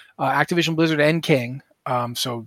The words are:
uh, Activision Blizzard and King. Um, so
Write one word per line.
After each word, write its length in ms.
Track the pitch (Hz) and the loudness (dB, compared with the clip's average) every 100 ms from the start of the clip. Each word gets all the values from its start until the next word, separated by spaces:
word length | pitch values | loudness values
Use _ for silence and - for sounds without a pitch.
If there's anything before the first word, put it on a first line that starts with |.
| - - | -18 -4
uh, 120 | 139 | 0
Activision 440 | 139 151 175 160 160 | 0 0 0 0 2
Blizzard 240 | 165 156 | 2 4
and 240 | 147 165 | 2 2
King. 380 | 156 139 120 135 - _ - | 2 2 0 -8 -14 _ -4
Um, 300 | 127 120 120 | -2 -2 -4
so 300 | 127 117 | -6 -6